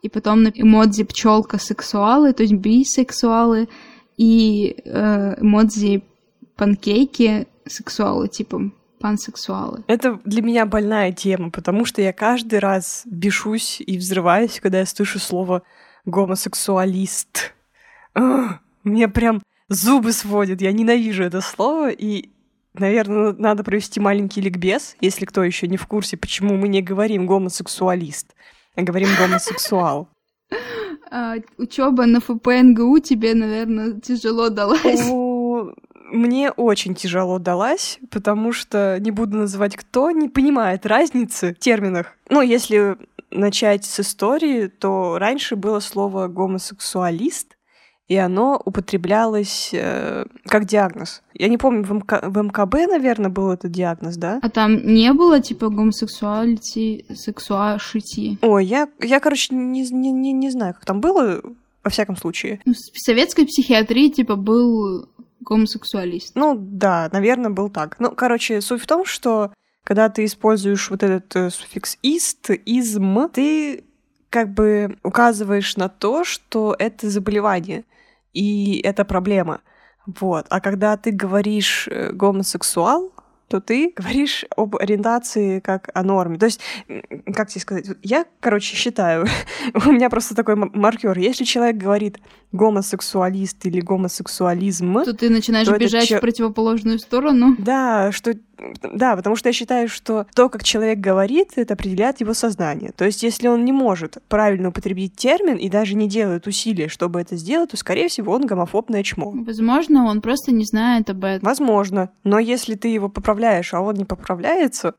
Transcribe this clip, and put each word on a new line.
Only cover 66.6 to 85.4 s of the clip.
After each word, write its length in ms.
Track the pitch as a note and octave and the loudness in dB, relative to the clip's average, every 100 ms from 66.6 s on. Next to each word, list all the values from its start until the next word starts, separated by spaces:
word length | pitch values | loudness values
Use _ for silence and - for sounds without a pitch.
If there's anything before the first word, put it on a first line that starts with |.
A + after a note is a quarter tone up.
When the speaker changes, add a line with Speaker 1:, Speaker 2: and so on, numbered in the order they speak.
| F#3+ G3 G3 F3 D#3+ | -6 -2 0 2 0
Speaker 2:
наверное, 380 | G3 G3+ B3+ A#3 | 0 0 0 -2
был 180 | G3 G3+ | -4 -4
так. 260 | G3+ G#3+ - | -4 -8 -4
Ну, 120 | A#3+ | -4
короче, 500 | - B3 A#3 - G#3+ | 0 0 0 -2 -4
суть 200 | G3+ B3 | -4 -6
в 60 | - | 0
том, 180 | E4 F#4+ | -2 0
что 460 | - B3 A3 G3+ _ _ _ - | -4 0 0 -2 _ _ _ -2
когда 240 | G3+ A3 | 4 4
ты 160 | A3 G#3+ | 2 -4
используешь 640 | - A3 G#3+ G3 G3 - | 0 2 2 2 -2 -2
вот 140 | G3 | -2
этот, 320 | G3+ F#3+ _ F#3 | 0 0 _ -2
э, 140 | F3+ | -2
суффикс 480 | - - G3 - - | -6 -12 -10 -10 -4
«ист», 460 | C4 E4+ - - - G3 - | -2 0 -2 -6 -4 -4 0
«изм», 640 | A#3+ A#3 G#3 F#3+ G3+ E4 | 0 0 0 2 2 0
ты 540 | - C#4+ D#4 D4 - _ _ _ _ _ | 0 0 0 -4 -10 _ _ _ _ _
как 240 | A#3 G#3+ | -2 -2
бы 440 | G3 G#3+ G#3 G#3 - | 2 2 2 -2 -6
указываешь 720 | - G#3+ A#3+ G#3 G3+ G3+ G3 - | -4 4 4 2 -2 -2 -2 -4
на 120 | F#3+ | -6
то, 340 | _ G3+ C#4+ | _ -2 -2
что 520 | F4 - _ A3+ G#3+ - | -2 -8 _ -2 -2 0
это 300 | A3 G#3+ G#3+ | -4 -4 -4
заболевание, 760 | G3+ G3 G#3 G#3 F#3 E3+ D#3+ - _ _ _ _ | -2 -2 0 0 0 -4 -12 -12 _ _ _ _
и 460 | - G3+ G#3 G3+ G3 | -4 -2 0 0 0
это 200 | G3 G3+ G3 | -2 -2 0
проблема. 540 | F#3 F#3 G3 E3 - _ _ _ _ - | 0 0 0 0 -6 _ _ _ _ -18
Вот. 380 | F3 F#3+ E3 - | -6 -4 -4 -2
А 100 | F#3 | -2
когда 340 | G3 G3 G#3 G#3+ | -2 0 0 0
ты 140 | A#3 | -2
говоришь, 760 | G3+ G3 G3 G#3 G#3+ F#3+ - - | -4 0 0 0 0 -2 -4 -6
э, 200 | - - | -6 -6
«гомосексуал», 1000 | F#3+ G3 G3 F#3+ F3 - - F3+ D#4 F#4 - _ _ _ | 0 0 2 -4 -4 -4 0 2 0 -2 -14 _ _ _
то 100 | F#3+ | -6
ты 340 | - A#3+ E4 - | -2 0 0 -4
говоришь 500 | F#3+ C4 C#4+ - - - | -4 -2 -2 -4 -6 -4
об 180 | G#3+ G#3 | -4 -2
ориентации 800 | G3+ G#3 A3 A#3+ A#3+ G#3+ | -2 0 0 -2 -2 -2